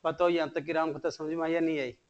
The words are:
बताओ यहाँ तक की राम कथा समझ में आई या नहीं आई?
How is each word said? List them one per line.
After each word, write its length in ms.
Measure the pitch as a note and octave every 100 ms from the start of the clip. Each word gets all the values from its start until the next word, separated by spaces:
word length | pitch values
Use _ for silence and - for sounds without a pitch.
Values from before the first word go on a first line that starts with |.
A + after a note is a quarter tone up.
बताओ 240 | E3 D3+ F3
यहाँ 200 | E3+ D#3
तक 140 | E3
की 80 | D3
राम 200 | D#3+ D#3+
कथा 180 | D3 E3
समझ 200 | - D3+
में 120 | E3
आई 80 | D#3+
या 80 | E3+
नहीं 180 | E3 D3+
आई? 140 | B2+ A#2+ _